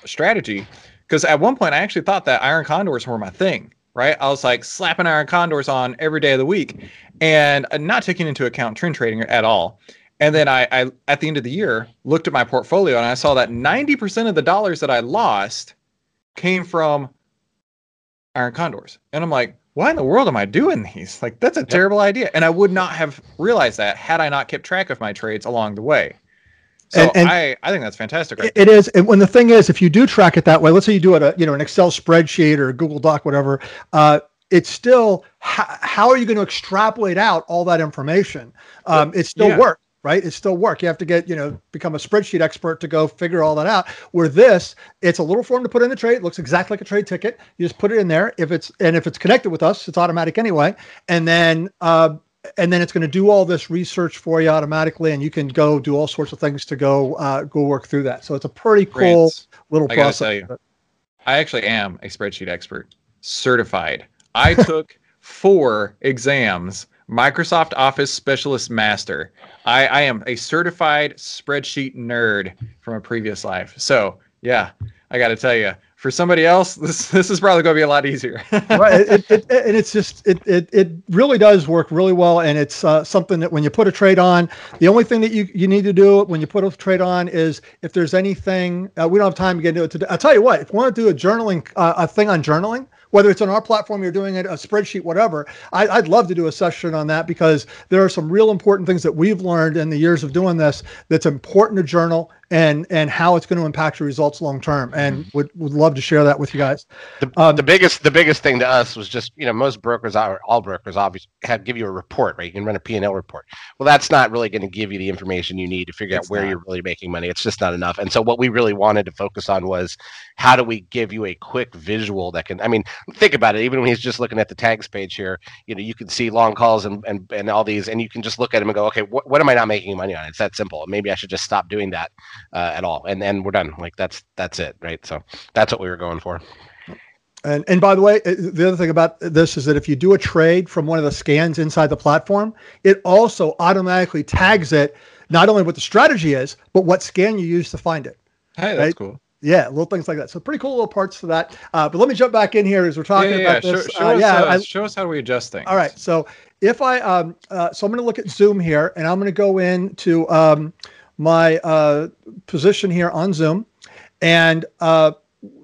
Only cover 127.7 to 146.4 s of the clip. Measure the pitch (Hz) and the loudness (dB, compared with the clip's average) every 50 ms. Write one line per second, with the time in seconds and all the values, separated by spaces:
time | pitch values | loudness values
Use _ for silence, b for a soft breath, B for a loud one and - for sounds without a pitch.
127.7 | 107 104 95 104 110 113 117 110 - 120 107 113 - - 123 117 - 113 104 107 | -4 -6 -6 -6 -6 -6 -8 -8 -10 -12 -10 -10 -8 -6 -6 -2 -2 -2 -2 -2
128.7 | 107 104 104 107 - 117 104 101 110 135 - 135 131 147 156 139 127 120 113 107 | -2 -2 -2 -2 -2 -4 -6 -6 -6 -8 -4 0 0 2 4 4 4 2 2 0
129.7 | 107 104 87 95 98 92 92 98 90 80 78 78 80 - 110 98 - - 107 92 | -2 -4 -6 -8 -10 -8 -8 -8 -8 -10 -12 -12 -8 -6 -6 -6 -6 -8 -12 -10
130.7 | 82 76 76 87 98 104 101 101 95 - - 95 - - - - 107 98 90 87 | -12 -14 -12 -8 -8 -6 -6 -4 -6 -8 -8 -10 -10 -10 -8 -4 -4 -4 -4 -4
131.7 | 104 104 101 95 90 82 82 80 _ _ B B B B B B - 87 87 85 | -6 -8 -8 -8 -8 -8 -10 -12 _ _ B B B B B B -10 -8 -6 -6
132.7 | 78 82 92 87 80 69 - 92 101 95 104 101 101 98 95 98 98 101 87 78 | -6 -6 -6 -6 -6 -8 -8 -8 -8 -6 -4 -4 -4 -4 -4 -4 -2 -2 -4 -4
133.7 | 78 82 87 85 - - 95 90 - - - _ _ - 92 85 - - 85 71 | -8 -14 -16 -14 -10 -8 -8 -8 -10 -12 -20 _ _ -12 -12 -10 -10 -10 -10 -10
134.7 | - _ - 82 82 76 - - 82 76 - B B B B B B 113 107 - | -12 _ -14 -14 -14 -14 -14 -14 -14 -14 -16 B B B B B B -2 -2 0
135.7 | - - 95 90 90 85 87 85 85 82 - - 87 85 - B B B B B | -2 -6 -6 -8 -10 -10 -10 -10 -10 -10 -10 -10 -12 -12 -14 B B B B B
136.7 | B B B B B B B B B B _ _ _ _ - 147 147 147 147 - | B B B B B B B B B B _ _ _ _ -8 -6 -4 -4 -2 0
137.7 | 190 180 180 196 196 190 196 208 208 214 214 180 190 185 180 190 - 156 170 185 | 2 4 4 4 4 6 6 6 4 4 2 -2 -4 -4 -4 -6 -2 0 0 0
138.7 | 185 175 180 160 160 165 165 165 - - - 175 160 156 165 156 - 175 127 147 | 0 0 -2 0 2 2 2 0 0 -4 -8 -2 2 2 2 2 0 -4 -2 -2
139.7 | 151 143 - - 147 127 147 185 196 185 - - - 170 160 165 170 180 180 - | -2 -2 -2 -4 -4 0 2 2 2 2 2 -2 0 2 4 4 4 2 0 -4
140.7 | - 175 147 151 165 160 151 147 139 - - - 143 151 165 170 156 165 156 156 | -4 -6 -4 -2 -2 -2 -2 -2 -4 -4 -2 0 0 2 2 0 -2 -4 -4 -2
141.7 | - 170 156 147 147 - - 151 147 160 - - 196 202 208 220 220 b b b | 0 0 0 0 0 -2 0 2 2 2 0 0 -2 -2 -2 -4 -8 b b b
142.7 | b b b 196 196 196 - 180 180 208 226 226 - - 185 156 - - 170 175 | b b b 2 2 2 2 4 4 6 6 4 2 -2 -2 -2 -2 0 2 2
143.7 | 190 190 185 185 180 185 180 175 - 156 147 - - - 190 190 214 202 160 127 | 2 2 0 0 0 0 0 -2 -2 -6 -6 -4 -2 2 4 4 4 2 2 2
144.7 | 156 151 143 143 - b b b b b b b 160 165 180 208 214 208 180 160 | 2 2 2 0 -2 b b b b b b b 2 4 4 4 4 4 2 0
145.7 | 175 - - - - 208 269 311 285 202 156 156 139 131 | -2 -6 -6 -2 2 4 4 4 4 2 0 0 0 -2